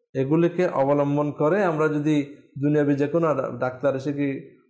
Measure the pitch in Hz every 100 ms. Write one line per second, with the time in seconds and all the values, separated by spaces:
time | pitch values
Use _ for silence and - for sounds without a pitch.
0 | _ 135 135 160 170 170 180 135 135 143
1 | 143 143 147 139 151 196 175 156 156 151
2 | 151 147 139 - _ - 143 151 147 139
3 | 143 165 165 131 123 123 127 123 139 135
4 | 147 143 143 135 - -